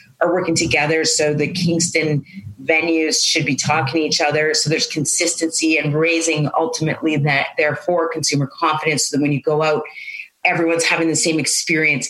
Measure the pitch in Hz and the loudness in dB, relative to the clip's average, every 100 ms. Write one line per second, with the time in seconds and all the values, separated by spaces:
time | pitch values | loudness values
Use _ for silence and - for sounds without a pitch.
0 | - - 175 180 180 165 165 156 151 160 | -14 -2 0 0 0 0 0 2 2 2
1 | 156 - 151 147 147 185 170 165 165 160 | 2 2 2 2 0 0 2 2 0 0
2 | 156 147 - 196 - - 135 160 165 160 | 0 -2 -4 -14 -16 -10 -2 0 2 0
3 | 156 - - 160 151 131 - 151 139 160 | 2 0 0 0 0 -2 0 0 0 0
4 | 151 147 151 151 156 151 147 156 - 160 | 0 0 0 2 0 0 0 0 -2 -2
5 | 143 - 170 - 160 - 160 156 147 147 | -2 0 0 -2 -2 0 2 2 0 2
6 | 165 165 165 151 147 - 165 165 156 - | 2 2 0 0 0 0 -2 0 -2 0
7 | 160 151 147 139 - - 151 139 - 175 | 0 2 2 0 -2 0 -2 0 -2 0
8 | 165 160 147 143 135 - 160 151 160 143 | 0 -2 -2 0 -2 -2 0 0 0 0
9 | - 139 147 139 - 151 156 151 151 - | 0 0 0 0 0 2 2 0 -2 -12
10 | - - - _ 175 170 165 165 - 170 | -14 -14 -16 _ 0 2 2 2 0 0
11 | 165 151 170 160 135 - - 156 156 139 | 0 0 0 0 0 -2 0 0 0 0